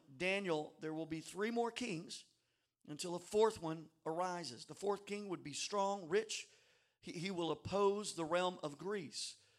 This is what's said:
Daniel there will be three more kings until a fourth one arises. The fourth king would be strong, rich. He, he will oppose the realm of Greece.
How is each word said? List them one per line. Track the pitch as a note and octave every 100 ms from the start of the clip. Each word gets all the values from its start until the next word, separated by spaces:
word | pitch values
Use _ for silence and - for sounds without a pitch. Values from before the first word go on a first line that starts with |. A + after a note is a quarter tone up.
| - C3
Daniel | F3+ G3 F#3+ D#3 D#3 -
there | D#3
will | D#3+ D#3+
be | D#3+
three | - F3 G#3+
more | A#3 A#3
kings | A#3 A#3+ E3 - - - _ _ _ _ _ -
until | D3 F3+ F3
a |
fourth | F3 G#3 A3 G#3+
one | E3 E3 D#3 _ D#3+
arises. | E3 F#3 F3 C3+ A2+
The | - D3
fourth | G3 G3 -
king | G#3 G3+
would | D#3+
be | C#3
strong, | C#3 - G#3 G3 G3+ D#3+
rich. | G3+ A3 - - - _ _ _ _
He, | F3+
he | E3 F#3
will | F3+ E3
oppose | D3+ - G3 G3+ G3+ G#3
the | D#3+
realm | D#3 F3 F#3 F3+
of | D3+ C#3+
Greece. | F3+ G#3 C3+ - - - _